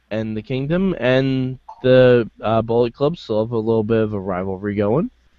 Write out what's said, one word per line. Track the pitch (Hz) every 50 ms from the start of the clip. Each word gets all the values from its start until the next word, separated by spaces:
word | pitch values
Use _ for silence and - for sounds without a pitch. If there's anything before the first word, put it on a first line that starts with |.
| _ -
and | 104 110 110 110 107
the | 107
Kingdom | 110 - 131 131 139 143 165 180 190 190 175 -
and | 120 123 131 131 135 135 131 131 127 127 131 123 _ - - - -
the, | 127 127 127 127 123 123 120 113 101 _ -
uh, | 123 107 113 113
Bullet | 113 113 117 120 123 120 -
Club | - 139 147 170 -
still | - - 110 107 110
have | 117
a | 123 113
little | 110 113 113 113 107
bit | 107 113 110
of | 110 107 107
a | 101
rivalry | 92 98 92 90 95 98 95 92 101 104 101
going. | 104 101 104 113 151 208 262 _ _ _ _ _